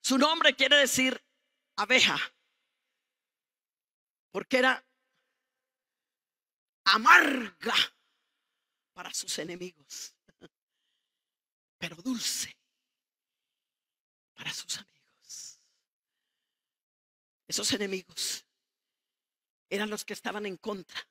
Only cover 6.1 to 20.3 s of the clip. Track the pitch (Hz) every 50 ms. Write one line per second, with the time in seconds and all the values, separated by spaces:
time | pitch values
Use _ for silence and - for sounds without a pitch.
6.1 | _ _ _ _ _ _ _ _ _ _ _ _ _ _ _ 196 196 220 226 302
7.1 | 339 359 339 294 277 262 233 202 - _ - 220 - - - - _ _ _ _
8.1 | _ _ _ _ _ _ _ _ _ _ _ _ _ _ _ _ _ 185 180 170
9.1 | - - - - - - 160 170 175 180 180 185 175 151 139 _ - - - -
10.1 | _ _ _ _ _ _ - 165 _ _ _ _ _ _ _ _ _ _ _ _
11.1 | _ _ _ _ _ _ _ _ _ _ _ _ _ _ 180 175 165 165 180 254
12.1 | 254 226 - - - - - - - _ _ _ _ _ _ _ _ _ _ _
13.1 | _ _ _ _ _ _ _ _ _ _ _ _ _ _ _ _ _ _ _ _
14.1 | _ _ _ _ _ - - - - - - - - - - _ _ _ _ _
15.1 | _ _ _ _ - - - - - _ _ _ _ _ _ _ _ _ _ _
16.1 | _ _ _ _ _ _ _ _ _ _ _ _ _ _ _ _ _ _ _ _
17.1 | _ _ _ _ _ _ _ _ 165 - 208 - - 247 208 196 196 185 185 _
18.1 | - - - - - - _ _ _ _ _ _ _ _ _ _ _ _ _ _
19.1 | _ _ _ _ _ _ _ _ _ _ _ _ 175 202 208 214 185 - - -
20.1 | 208 - _ 202